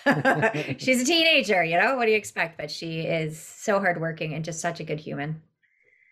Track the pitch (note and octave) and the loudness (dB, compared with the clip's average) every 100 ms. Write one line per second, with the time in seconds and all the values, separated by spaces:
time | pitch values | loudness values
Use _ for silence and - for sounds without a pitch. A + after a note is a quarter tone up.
0 | C#4 D#3 C4 - G#3+ - D3 C3 B3+ B3+ | 0 2 2 2 2 0 -4 -4 2 2
1 | B3+ E4+ E4 D4+ G3 F#3+ E3 E3+ G#3+ C4+ | 4 4 4 4 4 2 2 2 2 2
2 | A3+ G#3+ G#3 G3 E3 - D3+ - E3 D#3+ | 2 2 0 -4 -4 -4 -10 -8 -6 -4
3 | D#3+ D#3+ D#3 D#3 - - - G3 F#3+ E3+ | -2 0 -2 -6 -14 -8 0 2 2 0
4 | E3 D#3+ D#3+ D3+ D#3+ D#3+ F3 E3+ D#3 D3+ | -2 -4 -6 -6 -6 -4 -4 -4 -6 -6
5 | C#3+ D3 D3 D#3 - _ _ _ _ _ | -6 -6 -6 -8 -12 _ _ _ _ _
6 | _ | _